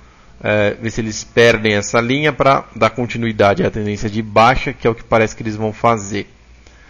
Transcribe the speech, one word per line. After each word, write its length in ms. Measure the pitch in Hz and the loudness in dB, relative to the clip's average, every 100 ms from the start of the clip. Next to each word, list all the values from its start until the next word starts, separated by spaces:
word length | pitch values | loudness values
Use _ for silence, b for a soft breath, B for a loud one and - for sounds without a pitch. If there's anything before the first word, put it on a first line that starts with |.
| b b b - | b b b -8
é, 280 | 107 107 101 | -2 0 0
ver 200 | - 113 | -2 -6
se 80 | 123 | -6
eles 240 | 110 107 | -6 -8
perdem 520 | - - 117 113 107 104 | -2 4 4 4 2 0
essa 260 | 104 120 | 0 0
linha 320 | 117 139 151 | 0 0 -2
pra 320 | 123 135 135 - 110 | 2 2 2 -2 -2
dar 140 | 110 | -2
continuidade 760 | - 120 120 117 107 101 98 | 0 -6 -4 -2 2 2 2
à 80 | 104 | -2
tendência 380 | 110 104 101 107 | -4 -6 -4 -4
de 120 | 107 | -6
baixa, 520 | 110 107 113 131 - | -2 4 4 2 -4
que 120 | 123 120 | -2 -2
é 40 | |
o 60 | 110 | -2
que 80 | |
parece 320 | - 113 110 - | -2 0 0 -4
que 60 | |
eles 140 | 113 107 | -8 -6
vão 160 | 110 | -6
fazer. 560 | 104 120 113 98 104 - _ - b b b | -2 0 0 -2 -8 -8 _ -20 b b b